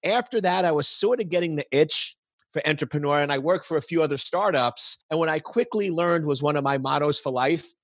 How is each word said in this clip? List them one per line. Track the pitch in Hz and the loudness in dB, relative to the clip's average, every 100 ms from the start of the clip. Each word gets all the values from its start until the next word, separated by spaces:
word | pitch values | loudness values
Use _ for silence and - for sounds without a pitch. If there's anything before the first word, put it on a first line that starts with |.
after | 175 233 240 233 | -2 0 0 -2
that, | 185 185 | 0 2
I | 175 | 2
was | 151 135 | 0 -2
sort | - 214 247 | -2 0 0
of | 185 | 0
getting | 175 170 | -2 0
the | 151 - | -4 0
itch | 135 151 - - - _ _ _ | 2 2 2 -2 -8 _ _ _
for | 151 156 | -4 -2
entrepreneur, | 147 139 151 143 143 | -2 -2 -2 2 2
and | 143 | 2
I | 139 | 0
worked | 151 185 | 0 0
for | - 160 | 0 -4
a | |
few | - 165 | 0 0
other | 151 139 | 0 -2
startups. | - 175 208 147 120 - - - _ | -2 0 2 2 0 -2 -6 -6 _
And | 160 | 0
what | 160 | 0
I | 156 | -2
quickly | - 240 240 214 196 | -2 -2 -2 -2 -2
learned | 165 175 170 147 | 0 2 2 0
was | 131 | 0
one | 147 147 | 0 0
of | |
my | 139 139 | 0 0
mottos | 135 143 147 143 | 0 0 0 0
for | 139 | -2
life: | 127 135 165 - _ | 0 0 0 -4 _